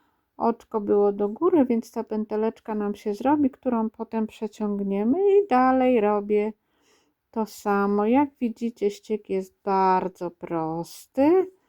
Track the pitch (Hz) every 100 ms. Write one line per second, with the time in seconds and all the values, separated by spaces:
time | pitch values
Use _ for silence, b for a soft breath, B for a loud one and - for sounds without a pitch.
0 | _ _ _ - 226 233 - 220 208 208
1 | 208 202 202 220 349 349 247 233 - 233
2 | 220 214 214 214 220 226 - 214 208 208
3 | 214 202 262 302 269 - 262 233 220 -
4 | 220 226 214 - 214 - 214 202 196 196
5 | 214 339 403 392 - 254 254 262 254 247
6 | 208 208 202 208 214 - _ _ _ _
7 | _ _ _ 226 214 - 214 202 202 202
8 | 208 262 285 - 240 - 233 - 202 202
9 | - 214 - 190 190 _ 202 190 190 185
10 | 185 - 175 - - 165 160 165 170 -
11 | - - 285 370 370 b